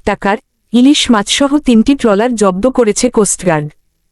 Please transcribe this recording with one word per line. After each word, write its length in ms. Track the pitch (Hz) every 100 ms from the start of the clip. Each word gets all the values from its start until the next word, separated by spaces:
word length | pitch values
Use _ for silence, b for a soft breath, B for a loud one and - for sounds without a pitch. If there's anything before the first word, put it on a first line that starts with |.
টাকার 340 | - 196 202 220 _ _ _
ইলিশ 280 | 233 262 294 -
মাছসহ 420 | 220 202 - 277 294
তিনটি 360 | 277 226 220 277
ট্রলার 360 | 233 196 240 233
জব্দ 280 | 202 185 247
করেছে 360 | 262 220 196 254
কোস্টগার্ড। 580 | - 202 - 180 156 147 - _ _ _